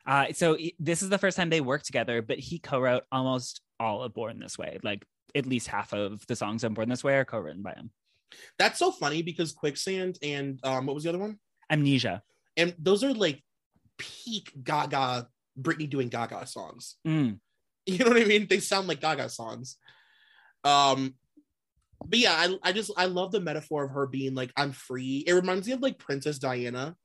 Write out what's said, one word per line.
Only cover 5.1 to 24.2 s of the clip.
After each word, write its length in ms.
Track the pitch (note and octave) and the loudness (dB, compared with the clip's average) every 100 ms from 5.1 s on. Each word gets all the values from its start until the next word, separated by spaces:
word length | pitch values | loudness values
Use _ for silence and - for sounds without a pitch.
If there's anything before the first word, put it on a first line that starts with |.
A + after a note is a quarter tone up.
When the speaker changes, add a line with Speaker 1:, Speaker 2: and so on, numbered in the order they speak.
| _ _ | _ _
Speaker 1:
at 100 | D3 C3 | -4 0
least 220 | B2 - | -2 -2
half 240 | G#2 - | -6 -4
of 300 | G#2 G2+ G#2+ - | -4 -4 -6 -8
the 100 | A#2+ | -4
songs 260 | G#2+ A2 | -4 -2
on 100 | A#2 | -4
Born 140 | G#2+ A2+ | -2 -2
This 120 | B2 | -2
Way 120 | C#3 | 0
are 100 | C3+ | 0
co-written 380 | B2+ A2+ D2+ E2+ | 0 -6 -8 -10
by 100 | G2 | -12
him. 180 | - - _ _ _ _ - - - | -12 -16 _ _ _ _ -20 -12 2
Speaker 2:
That's 200 | G#3+ - | 2 4
so 120 | F4+ | 0
funny 300 | - C#3+ D#3 | 2 0 0
because 300 | E3+ E3 D#3+ | -2 -4 -4
Quicksand 680 | - D3+ C#3 F#3+ F#3+ F#3 F3+ | -2 -4 -4 -4 -4 -4 -4
and, 380 | D3 C#3+ C#3 C3+ | -6 -4 -6 -4
um, 200 | C3+ C3 C3+ | -2 -2 -2
what 80 | |
was 80 | C#3+ | -4
the 60 | E3 | -4
other 100 | F3 | -4
one? 200 | G#3+ G#3+ _ _ - | -6 -10 _ _ -2
Speaker 1:
Amnesia. 520 | D#3 C#3+ C3 A#2 F#2 _ _ _ - | 2 4 4 0 -6 _ _ _ 0
Speaker 2:
And 180 | F3 F3 | 0 2
those 240 | E3+ G3+ | 2 4
are, 100 | C4+ | 4
like, 300 | A3+ F3 C3+ _ _ _ _ _ - | 2 0 0 _ _ _ _ _ -16
peak 540 | - - A#3+ G#3+ - C#3 | -16 -14 -8 -10 -10 -10
Gaga, 680 | B2+ D3 C#3+ C#3+ B2+ B2 A#2+ _ _ C3+ | -2 -2 0 0 0 -2 -6 _ _ -6
Britney 300 | D3+ D#3 D3+ | -2 -2 -2
doing 180 | C#3 A#2+ | -2 -2
Gaga 380 | A#2 A#2 F#2+ - | -2 -4 -6 -10
songs. 500 | A2+ E2+ - - - D#3+ | -12 -12 -14 -18 -8 -2
Speaker 1:
Mm. 340 | D#3 B2 G2 _ _ | 2 2 -2 _ _
Speaker 2:
<laughs> 240 | _ _ - | _ _ -4
You 120 | F3+ | 4
know 120 | A#3 | 6
what 120 | A#3 | 8
I 20 | |
mean? 220 | G#3+ G#3+ F#3+ | 8 4 4
They 120 | G3 | 2
sound 260 | - G3 F#3 | 2 0 0
like 120 | D3+ | -2
Gaga 280 | D#3 C#3 B2 | 0 -2 -4
songs. 480 | - A2+ A#2 B2+ - _ - _ _ _ _ _ _ | -8 -10 -10 -14 -18 _ -20 _ _ _ _ _ _
Um, 500 | C#3+ C#3+ C#3 C3+ C3 C3 _ _ _ _ _ _ _ - - | 6 8 8 4 0 -6 _ _ _ _ _ _ _ -14 0
but 120 | A3+ | 4
yeah, 140 | G#3+ | 4
I, 380 | E3 F3 F#3 F3+ | 4 2 2 0
I 20 | |
just, 180 | G3+ G3+ F3 | 0 -2 0
I 100 | F#3 | 0
love 260 | F3+ F#3+ | 0 -2
the 80 | G#3 | -2
metaphor 440 | E3+ D3+ D3 D3+ | -2 -6 -4 -4
of 60 | C#3 | -4
her 140 | C#3 C3+ | -2 -2
being 260 | C3+ | -2